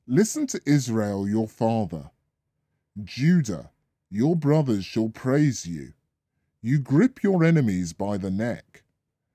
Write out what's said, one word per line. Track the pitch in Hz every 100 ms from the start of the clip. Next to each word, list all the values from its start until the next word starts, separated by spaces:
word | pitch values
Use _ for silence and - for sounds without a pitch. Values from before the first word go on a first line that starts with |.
| -
Listen | 135 220 302 285
to | 175
Israel, | - 143 120 113 104 98 101
your | 110 110
father. | - 113 113 95 80 71 _ _ _ _ _ _ _ _ 101
Judah, | 104 - 151 180 113 80 - _ _ _ _
your | 98 139 170
brothers | 143 151 139 104
shall | 90 117 110
praise | - 127 143 151 113 85
you. | 82 65 - _ _ _ _ _ _
You | 113 147
grip | 131 139 262 -
your | 202 185
enemies | 165 165 117 92 87
by | 82 101 101
the | 95
neck. | 95 117 101 - - _ _ _ _ _